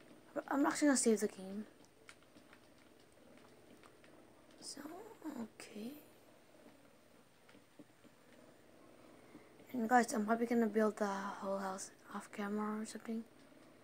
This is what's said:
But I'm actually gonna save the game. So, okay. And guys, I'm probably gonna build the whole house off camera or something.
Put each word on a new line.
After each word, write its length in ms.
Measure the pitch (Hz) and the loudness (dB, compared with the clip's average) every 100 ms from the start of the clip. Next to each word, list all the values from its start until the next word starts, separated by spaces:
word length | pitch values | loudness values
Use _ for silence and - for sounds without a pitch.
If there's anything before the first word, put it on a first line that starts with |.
| - - - 285 | -20 -20 -10 -8
But 80 | - | -2
I'm 160 | 277 311 | 2 4
actually 240 | - 294 | 6 6
gonna 80 | 254 | 6
save 240 | 233 208 | 6 4
the 60 | 214 | 2
game. 380 | - 190 202 - - - - - - - - - - - - - - - - - - - - - - - - - - - - - - | -4 -8 -8 -10 -16 -20 -20 -20 -20 -20 -20 -20 -20 -20 -20 -20 -20 -20 -20 -20 -20 -20 -20 -20 -20 -20 -20 -20 -20 -20 -20 -20 -16
So, 220 | - - 302 349 440 453 311 240 | -14 -12 -12 -12 -14 -12 -8 -6
okay. 520 | 220 - - 208 233 302 - - - - - - - - - - - - - - - - - - - - - - - - - - - - - - - - - - - - - | -8 -10 -14 -10 -10 -10 -18 -20 -20 -20 -20 -20 -20 -20 -20 -20 -20 -20 -20 -20 -20 -20 -20 -20 -20 -20 -20 -20 -20 -20 -20 -20 -20 -20 -20 -20 -20 -20 -20 -20 -20 -20 -8
And 160 | 254 220 | -2 4
guys, 260 | 247 226 | 6 6
I'm 120 | 220 208 | 0 2
probably 200 | 233 233 | 2 4
gonna 220 | 240 220 | 4 4
build 300 | 214 214 214 | 4 4 2
the 100 | 208 | 0
whole 520 | 196 196 - 196 196 | 0 -4 -4 -2 -2
house 320 | 190 190 - - - | -2 -6 -10 -16 -12
off 160 | 202 - | -10 -8
camera 500 | - 202 208 214 214 | -6 -4 -2 -2 -4
or 40 | 220 | -6
something. 380 | 220 - 226 226 - - - - - | -8 -6 -8 -8 -18 -20 -20 -20 -20